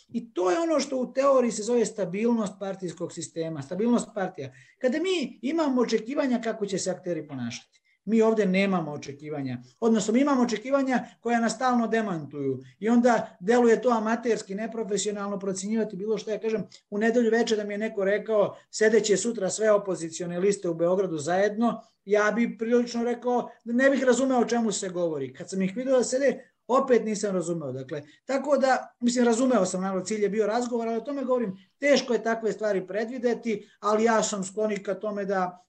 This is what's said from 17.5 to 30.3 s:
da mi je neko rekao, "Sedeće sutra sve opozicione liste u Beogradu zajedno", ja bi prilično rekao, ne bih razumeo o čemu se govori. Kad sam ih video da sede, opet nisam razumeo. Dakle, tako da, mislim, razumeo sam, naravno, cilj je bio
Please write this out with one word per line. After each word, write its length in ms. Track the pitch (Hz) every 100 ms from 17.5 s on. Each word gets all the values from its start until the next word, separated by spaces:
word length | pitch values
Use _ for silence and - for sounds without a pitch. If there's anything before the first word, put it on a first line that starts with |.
| 214
da 80 |
mi 100 | 208
je 40 | 202
neko 280 | 220 220 196
rekao, 520 | 202 208 214 180 - _
"Sedeće 460 | - 220 220 208 185
sutra 320 | 233 214 185
sve 220 | 202 214
opozicione 680 | 208 202 165 165 160 175 175
liste 300 | 196 196 175
u 40 |
Beogradu 440 | 165 170 185 185 160
zajedno", 640 | 143 180 208 202 233 226 - _ 196
ja 260 | 208 208
bi 260 | 208 233 -
prilično 460 | 226 240 240 233
rekao, 460 | 233 240 247 247 - - 226
ne 240 | 240 277
bih 140 | 269
razumeo 360 | 254 233 269 254
o 60 | 226
čemu 260 | 240 226
se 180 | 190 190
govori. 440 | 175 170 147 131
Kad 160 | - 175
sam 120 | 190
ih 120 | 190 233
video 220 | 262 254
da 60 |
sede, 500 | 226 254 277 - - _ -
opet 380 | 262 262 226 220
nisam 300 | 208 208 185
razumeo. 360 | 165 170 139
Dakle, 300 | 131 127 147 - _ -
tako 320 | 269 277 269
da, 380 | 262 254 - -
mislim, 260 | 240 247 240
razumeo 400 | 226 262 233 185
sam, 160 | 185
naravno, 240 | 190 190 185
cilj 180 | 214
je 60 |
bio 180 | 202